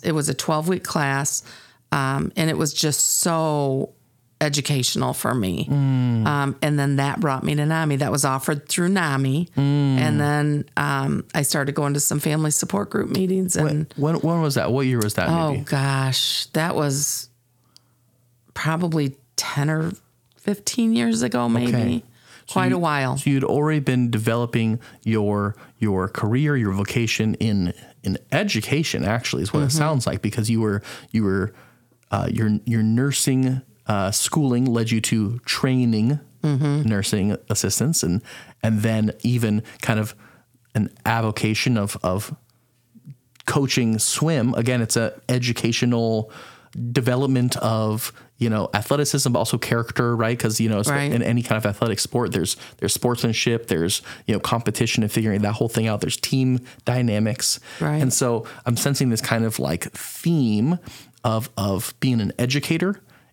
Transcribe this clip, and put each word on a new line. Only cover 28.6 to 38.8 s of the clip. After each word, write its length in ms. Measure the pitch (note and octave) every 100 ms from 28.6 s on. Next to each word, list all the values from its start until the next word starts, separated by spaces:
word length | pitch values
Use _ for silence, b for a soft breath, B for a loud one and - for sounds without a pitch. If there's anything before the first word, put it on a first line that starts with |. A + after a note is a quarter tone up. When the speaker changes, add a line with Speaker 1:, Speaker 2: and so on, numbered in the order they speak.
| - C#3+ D#3 -
Speaker 2:
actually, 420 | E2+ A#2 - B1
is 80 | F#2
what 60 | D3+
it 80 | C#3+
Speaker 1:
Mm-hmm. 100 | D3+
Speaker 2:
sounds 280 | D3+ C#3+ -
like, 140 | -
because 300 | G#2+ - G#2+
you 100 | A2+
were, 220 | A2 G2+ B B B
you 140 | A2
were, 300 | G2+ F#2+ G2 B B B B _ -
uh, 180 | G2+ F2
your, 200 | - G#2+ G#2 -
your 160 | A2+
nursing 800 | A2 A2+ C#3 C3 - C3 C3 C3 - _ -
uh, 240 | G2+ F#2+
schooling 540 | G2+ - D#3+ C#3 A#2+
led 260 | C3 A#2 A2+
you 100 | A2+
to 360 | - A2+ G#2 A#2+
training 800 | - - C3 B2+ A#2+ G#2+ A#2 D3 - -
Speaker 1:
Mm-hmm. 380 | D#3 C3+ D3 D3
Speaker 2:
nursing 560 | A#2+ G#2 G2+ G#2 C#3+ F2 -
assistants 540 | G#2+ G2+ - A#2+ D#3+
and, 180 | - F2+ B B B B
and 180 | A2 G#2+